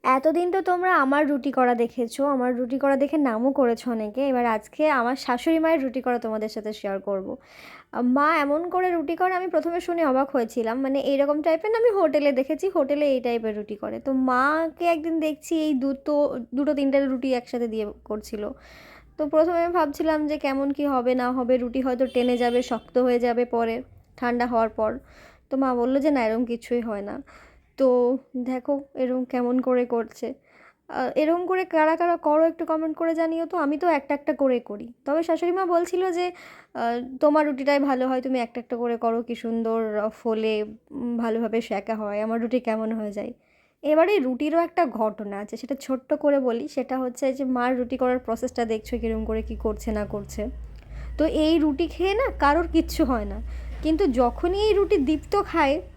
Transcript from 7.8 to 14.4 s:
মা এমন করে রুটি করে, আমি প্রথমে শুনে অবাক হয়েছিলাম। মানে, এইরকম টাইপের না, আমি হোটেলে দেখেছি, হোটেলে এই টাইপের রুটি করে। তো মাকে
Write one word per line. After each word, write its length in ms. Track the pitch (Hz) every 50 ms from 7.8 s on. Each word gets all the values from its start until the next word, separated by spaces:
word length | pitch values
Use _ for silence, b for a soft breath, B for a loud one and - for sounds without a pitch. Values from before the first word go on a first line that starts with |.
| B B - 220 247
মা 340 | 247 254 277 285 302 339
এমন 320 | 311 285 285 285 311 349 359
করে 220 | 339 370 370 370
রুটি 240 | 349 339 302 285 339
করে, 180 | 330 370 370 381
আমি 140 | 359 370
প্রথমে 340 | 359 330 311 285 339 339 349
শুনে 240 | 339 - 349 339 330
অবাক 240 | 277 262 262 277 269
হয়েছিলাম। 520 | - 269 233 226 - 247 220 220 233 262
মানে, 180 | 269 262 269 277
এইরকম 420 | - 262 277 269 285 285 294 302
টাইপের 300 | 294 330 320 320 320 427
না, 60 | 453
আমি 120 | 466 453 494
হোটেলে 420 | 403 392 349 302 269 302 285 285
দেখেছি, 380 | 269 247 269 - 311 285 370 392 370
হোটেলে 300 | 339 277 262 285 294 294
এই 140 | 285 269 254
টাইপের 360 | 233 240 233 233 226 220 208
রুটি 200 | 214 214 - 214
করে। 240 | 202 - - 226 -
তো 140 | - 277 269
মাকে 720 | 262 262 262 254 247